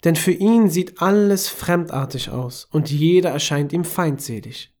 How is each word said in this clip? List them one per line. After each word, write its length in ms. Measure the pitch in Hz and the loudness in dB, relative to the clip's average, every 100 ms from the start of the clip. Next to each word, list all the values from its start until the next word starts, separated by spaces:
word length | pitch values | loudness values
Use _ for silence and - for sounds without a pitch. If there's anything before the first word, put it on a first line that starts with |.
Denn 120 | 170 160 | 2 2
für 160 | - | 2
ihn 380 | 185 196 233 208 | 2 4 4 4
sieht 320 | 170 180 - | 2 -4 -2
alles 480 | 175 208 202 196 - | 2 4 4 2 -2
fremdartig 800 | - - 175 165 131 135 131 - | -8 -2 -2 -2 -6 -6 -8 -8
aus 360 | 123 123 - - | -8 -8 -10 -4
und 180 | 156 147 | -2 -2
jeder 420 | 143 160 180 180 | 0 4 4 4
erscheint 420 | 143 - 147 143 | -2 -2 -2 -2
ihm 100 | 170 | -2
feindselig. 880 | 160 - 170 139 - 113 104 117 - _ | -4 -2 -2 -2 -6 -10 -12 -18 -20 _